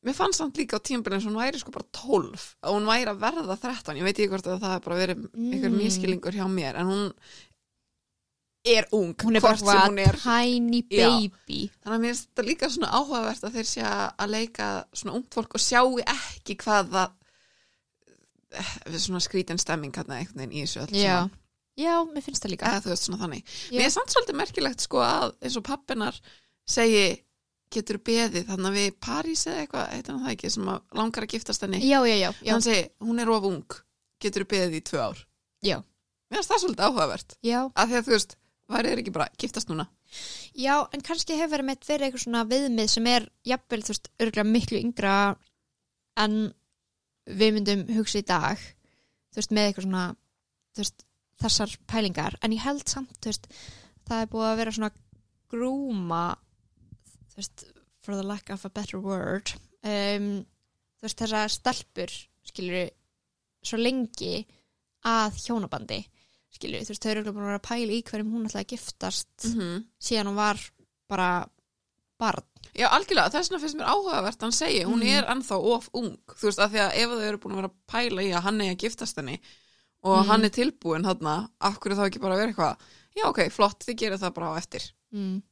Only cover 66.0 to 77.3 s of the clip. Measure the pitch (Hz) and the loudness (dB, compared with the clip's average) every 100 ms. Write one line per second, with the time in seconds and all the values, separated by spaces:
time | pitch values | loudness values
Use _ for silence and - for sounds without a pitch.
66 | 208 _ _ _ _ - - - 220 208 | -8 _ _ _ _ -12 -8 -8 -8 -8
67 | 220 214 214 208 202 202 - 233 226 220 | -4 -4 -4 -6 -6 -6 -4 -4 -2 -4
68 | 233 214 214 226 220 202 196 240 - - | -4 -6 -4 -4 -4 -6 -8 -10 -12 -8
69 | 185 - - _ 226 233 180 175 226 _ | -6 -6 -8 _ -4 -2 -2 -6 -10 _
70 | - 233 202 202 208 202 - _ _ _ | -2 -2 0 0 0 0 -6 _ _ _
71 | _ 196 180 180 - _ _ _ _ _ | _ 0 0 0 -4 _ _ _ _ _
72 | _ _ 220 - - _ - - 240 285 | _ _ -2 -2 -6 _ -16 0 4 4
73 | 381 359 170 294 359 370 302 294 - 415 | 4 4 4 2 -2 -4 -6 -4 2 2
74 | 392 285 196 226 220 233 320 285 185 240 | 2 -2 -2 -4 -2 0 2 0 2 2
75 | 220 285 - 262 254 196 185 233 - - | 4 2 2 -2 -2 0 2 2 0 -6
76 | 226 - _ - 208 202 208 214 196 - | -6 -8 _ -2 -2 2 2 4 2 2
77 | 233 240 214 | 0 0 -2